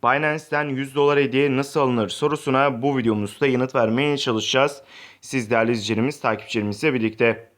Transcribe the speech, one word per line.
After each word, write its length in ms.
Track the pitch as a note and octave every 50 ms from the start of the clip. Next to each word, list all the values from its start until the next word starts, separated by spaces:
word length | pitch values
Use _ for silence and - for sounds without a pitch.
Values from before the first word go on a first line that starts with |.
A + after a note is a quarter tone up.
| -
Binance'ten 640 | A#2 B2+ C#3+ D3+ D3+ D3+ D#3+ D#3 - - D3 D3 D3
yüz 260 | C3+ B2+ C#3 C3+ C3+
dolar 240 | D3 C#3+ C#3+ D3 C#3+
hediye 380 | C#3+ C3 A#2+ C3 C#3+ C#3+ C3 B2+
nasıl 220 | C#3+ C#3 - D#3+
alınır 300 | C#3+ C3 B2 A#2+ A2 F#2+
sorusuna 720 | - - - D3+ D3 D3 - D#3 C3+ C3 C#3 C#3+ C3+ A#2
bu 160 | A#2+ C#3+ C#3+ C3
videomuzda 500 | A#2+ A2+ A2 G#2+ G#2 G2 - - D3 C#3+
yanıt 280 | B2+ B2 B2+ B2+ -
vermeye 420 | C3+ A#2 A2+ A2 B2 C#3+ D3 D3 C3+
çalışacağız. 640 | - C#3 A#2 A2 G#2 - - C3 C#3 D3+ D3 - - _ - - - - - _
Siz 300 | _ - - C3+ A#2+ G#2+
değerli 200 | A#2+ A2+ A2+ A2+
izleyicilerimiz, 480 | A#2+ A2+ G2+ G#2 A2+ G#2+ A2 C3+ D3+ -
takipçilerimizle 760 | - B2 A2 G#2+ - - - A#2 G#2 G#2 G#2 G#2 - D#3+ C3+
birlikte. 560 | B2+ A2+ A2+ A2 - B2 A#2 A2 - - - _